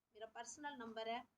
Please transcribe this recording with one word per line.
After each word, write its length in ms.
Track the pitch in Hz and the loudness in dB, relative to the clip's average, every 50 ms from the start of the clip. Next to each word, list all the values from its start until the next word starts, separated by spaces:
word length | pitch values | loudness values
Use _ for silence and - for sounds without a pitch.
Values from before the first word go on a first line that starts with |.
| _ _ - | _ _ -12
ਮੇਰਾ 100 | 214 220 | -8 -8
ਪਰਸਨਲ 520 | 220 - 226 233 - - 302 294 294 277 254 | -6 -4 -4 -4 -4 -4 -2 -2 -2 0 0
ਨੰਬਰ 300 | 233 226 220 226 220 220 | -2 -2 0 2 4 4
ਹੈ 160 | 226 240 247 - _ | 4 2 2 -2 _